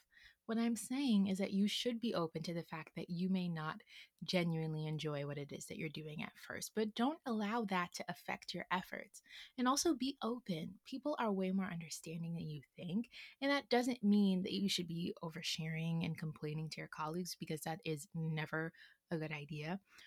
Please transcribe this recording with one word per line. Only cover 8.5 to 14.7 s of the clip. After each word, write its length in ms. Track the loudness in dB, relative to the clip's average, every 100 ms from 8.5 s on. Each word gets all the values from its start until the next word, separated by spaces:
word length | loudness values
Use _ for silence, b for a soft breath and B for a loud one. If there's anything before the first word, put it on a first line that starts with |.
your 140 | -6 0
efforts. 500 | 0 -2 -8 -10 -16 B B B 0
And 120 | 2
also 260 | 4 4
be 220 | 4 0 -2
open. 540 | -2 -4 -2 -2 -4 -10
People 300 | -10 -6 -2 0
are 100 | 2
way 220 | 2 2
more 180 | 2 0
understanding 640 | -4 -6 -10 -8 -6 -4
than 160 | -4 -4
you 100 | -8 -10 -10
think, 320 | -2 -2 -2 B B B
and 120 | 2
that 180 | 2 4
doesn't 320 | 2 4 2
mean 400 | 6 8 8 4
that 100 | 2
you 160 | 0
should 200 | 2